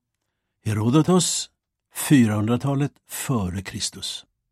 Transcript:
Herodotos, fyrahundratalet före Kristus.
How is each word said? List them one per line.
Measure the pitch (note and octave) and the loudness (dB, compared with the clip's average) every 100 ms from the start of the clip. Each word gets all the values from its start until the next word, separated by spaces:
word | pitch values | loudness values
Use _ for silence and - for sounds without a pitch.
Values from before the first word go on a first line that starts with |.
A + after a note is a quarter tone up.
| _ _ _ _ _ _ | _ _ _ _ _ _
Herodotos, | A2+ G#2+ A2 D3 D3+ F3+ E3 - - _ _ _ _ | -4 0 2 2 4 2 2 -4 -8 _ _ _ _
fyrahundratalet | - - C#3+ A2+ G#2+ G#2 B2 C#3 C#3 C#3+ - _ | -10 4 4 6 2 0 0 0 -2 -2 -6 _
före | - - B2 F#2 F#2 | -12 -4 -2 -2 -6
Kristus. | F#2+ G2 - - - - - _ _ | -10 -8 -8 -8 -12 -12 -16 _ _